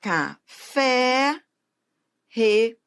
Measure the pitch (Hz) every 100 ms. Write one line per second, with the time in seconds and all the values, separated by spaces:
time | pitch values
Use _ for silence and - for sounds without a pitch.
0 | 208 165 139 - _ - - - 269 254
1 | 247 254 277 311 _ _ _ _ _ _
2 | _ _ _ - 220 214 226 233